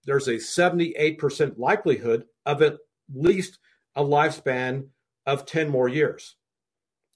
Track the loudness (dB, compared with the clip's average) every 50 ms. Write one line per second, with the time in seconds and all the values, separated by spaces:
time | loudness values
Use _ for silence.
0 | _ -2 -2 0 0 0 -2 -4 -4 -4 0 2 2 4 2 2 0 -2 0 0
1 | 0 0 0 0 -2 -2 0 0 -2 -2 -2 -2 0 0 0 2 2 0 0 0
2 | 0 0 -2 -2 -2 -6 _ _ -4 -2 0 2 2 2 2 -2 -12 _ _ _
3 | _ -16 -6 0 2 2 2 2 0 -8 -12 _ _ _ _ _ _ _ -6 -4
4 | -2 2 2 2 2 2 0 -4 -4 -4 -2 -2 -2 -4 -4 -6 -8 -12 _ _
5 | _ _ _ _ _ -4 -4 -4 -4 -4 -2 -2 -2 0 2 2 2 2 2 2
6 | 0 0 0 -4 -12 -20 -20 _ _ _ _ _ _ _ _ _ _ _ _ _
7 | _ _ _